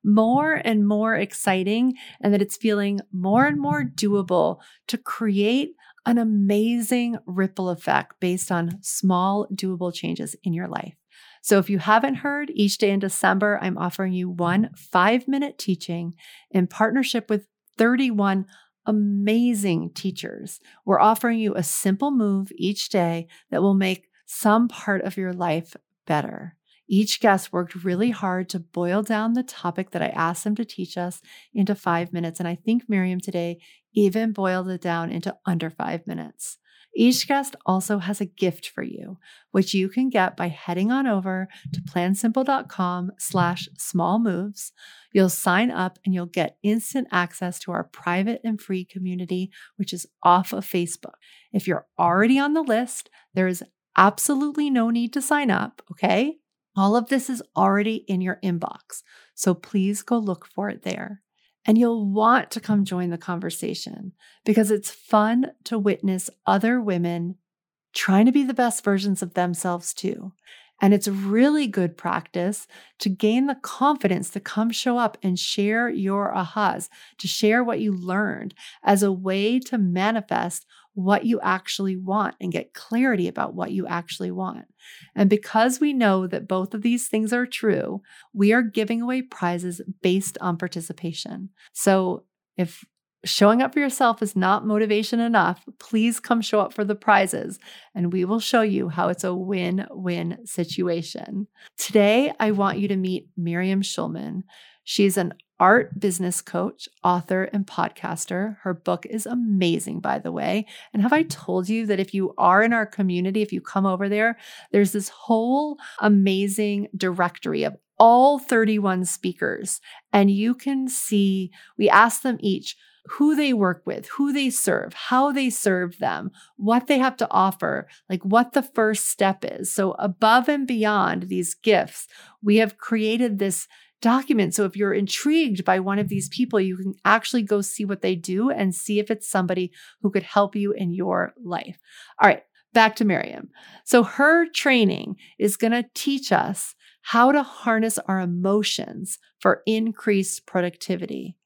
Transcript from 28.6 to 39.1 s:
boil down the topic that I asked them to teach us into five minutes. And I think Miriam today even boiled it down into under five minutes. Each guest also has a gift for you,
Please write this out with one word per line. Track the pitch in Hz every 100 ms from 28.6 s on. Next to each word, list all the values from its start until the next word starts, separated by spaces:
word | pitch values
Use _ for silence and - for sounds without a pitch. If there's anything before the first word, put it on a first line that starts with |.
boil | 170 - 175 190
down | 214 214 226
the | 240
topic | 254 - 202 175 190
that | 170
I | -
asked | - 165 170
them | 214
to | 214
teach | 226 - 180 -
us | 175 - _ - _
into | 208 196
five | 202 185 170 175
minutes. | 175 170 165
And | 175
I |
think | 175 - 240 -
Miriam | 202 185 180
today | 185 180 170 170 _ _ _
even | 214 202 208 226
boiled | 202 190 185 185
it | 180
down | 180 170 165
into | 170 190 -
under | - 170 160
five | 165 - 170 165
minutes. | 170 151 - - - _ _ _ -
Each | 233 247 -
guest | 277 277 - -
also | 190 185 202
has | 175 208
a |
gift | 190 _ 185 175 -
for | -
you, | - - -